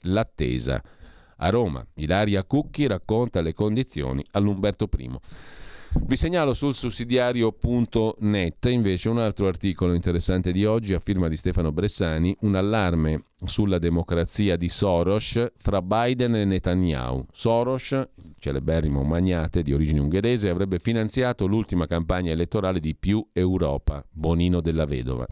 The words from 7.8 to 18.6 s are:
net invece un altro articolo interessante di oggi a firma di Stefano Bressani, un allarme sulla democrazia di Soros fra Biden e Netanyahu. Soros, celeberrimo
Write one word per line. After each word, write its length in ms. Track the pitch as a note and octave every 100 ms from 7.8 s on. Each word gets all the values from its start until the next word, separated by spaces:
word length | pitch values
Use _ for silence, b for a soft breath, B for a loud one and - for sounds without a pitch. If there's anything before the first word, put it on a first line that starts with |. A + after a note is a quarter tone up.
| A#2 A2+ A2 -
net 480 | G#2+ G#2 E2+ - B2
invece 420 | B2 G2+ F2+ A2
un 100 | A#2
altro 280 | A2+ - F#2+
articolo 480 | F2 G2 F2 F2+
interessante 580 | F2 F2+ F2 E2+ F#2 F2+
di 140 | F2+ G#2
oggi 260 | A2+ G#2+
a 60 | F2+
firma 280 | - F#2+ E2+
di 80 | D#2
Stefano 360 | F#2 E2+ D#2+
Bressani, 640 | D#2 G2+ - F2 D#2+ F2 G2
un 140 | G#2+
allarme 720 | F#2+ G2 A2 F#2 E2+ D#2 D#2 - _
sulla 340 | F2 - G#2 F2+
democrazia 800 | E2+ E2+ E2 E2+ E2+ - G#2 E2+
di 120 | F2
Soros 840 | - G2+ E2+ F2 G#2+ - A#2+ A#2 -
fra 240 | - G2
Biden 540 | F2+ G#2+ A#2+ B2+ B2
e 100 | A2+
Netanyahu. 840 | G2+ F#2 - F2+ F2+ C#2 B1 C2 -
Soros, 680 | - A#2 A#2 A#2+ C3 - C3+ - - D#2+ -
celeberrimo 640 | C#2+ C2+